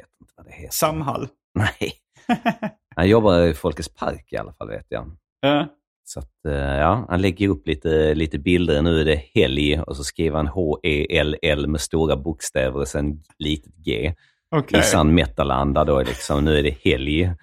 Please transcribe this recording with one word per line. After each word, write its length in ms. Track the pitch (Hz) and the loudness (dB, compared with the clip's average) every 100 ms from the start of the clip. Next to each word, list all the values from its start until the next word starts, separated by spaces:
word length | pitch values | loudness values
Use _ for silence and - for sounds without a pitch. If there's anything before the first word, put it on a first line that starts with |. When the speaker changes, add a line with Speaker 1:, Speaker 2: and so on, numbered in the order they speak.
| - _ | -14 _
Speaker 1:
inte 120 | _ _ | _ _
vad 100 | - | -20
det 60 | |
heter. 200 | - - | -20 -10
Speaker 2:
Samhall? 540 | - 156 160 135 120 - _ _ | -2 -2 -2 -6 -6 -8 _ _
Speaker 1:
Nej. 380 | - 107 - - - _ _ - | -2 -2 -2 -8 -10 _ _ -4
Speaker 2:
<laughs> 460 | 240 226 - 214 - _ - | -2 -2 -4 -8 -12 _ 0
Speaker 1:
Han 120 | 92 | 4
jobbar 320 | 113 104 87 | 6 6 4
i 140 | 85 | 4
Folkets 400 | 78 87 73 - | 2 -4 -6 -10
Park 320 | - - - - | -8 -8 -8 -8
i 40 | 53 | -10
alla 160 | 52 | -10
fall, 160 | - 53 | -12 -12
vet 180 | 53 - | -12 -10
jag. 220 | 57 76 - _ _ | -10 -10 -18 _ _
Speaker 2:
Ja. 260 | 139 147 156 _ _ _ | 0 2 -2 _ _ _
Speaker 1:
Så 160 | - - | -18 -16
att, 240 | 64 _ 78 | -16 _ -4
eh, 60 | |
ja, 520 | 69 69 69 82 113 - | -2 0 2 2 2 0
han 120 | 90 | 0
lägger 260 | 98 90 98 | 0 2 0
upp 180 | 90 80 | 0 -2
lite, 480 | 76 82 78 78 | -2 2 2 4
lite 240 | 78 80 76 | 2 -2 -2
bilder. 440 | 85 90 85 73 | 2 2 2 2
Nu 180 | 85 80 | 2 2
är 40 | |
det 180 | 76 71 - | 2 0 0
helg 460 | 113 69 71 73 73 | 2 2 2 0 0
och 160 | - 69 | -4 -8
så 80 | |
skriver 320 | 69 - 82 78 | -8 -4 -2 0
han 100 | 73 | -2
H 320 | 95 80 76 | -2 -2 -2
E 240 | 85 73 - 82 | -2 -2 0 0
L 180 | 73 76 | 0 -2
L 240 | 80 73 71 | -2 0 0
med 120 | 76 | -4
stora 360 | - 80 78 69 | -2 0 0 0
bokstäver 640 | 76 78 - 71 65 67 | -4 -8 -6 -2 -2 -2
och 80 | 69 | -6
sen 320 | 73 73 76 _ - | -4 -4 -6 _ -8
litet 340 | 76 76 - - | -4 -4 -8 -12
G. 300 | - 62 78 - _ _ - 156 | -6 -4 -4 -6 _ _ -4 -4
Speaker 2:
Okej. 240 | - - | 0 2
Speaker 1:
I 20 | |
sann 320 | - 95 76 | 4 4 4
metalanda 720 | 85 69 - 71 65 71 71 | 4 2 0 -2 0 0 2
då, 180 | 73 69 | 2 2
liksom. 420 | 64 64 - 73 | 0 -6 -4 0
Nu 140 | 76 76 | 2 2
är 40 | |
det 140 | 71 69 | 0 0
helg. 380 | 98 64 71 78 92 87 | 0 0 0 0 -2 -2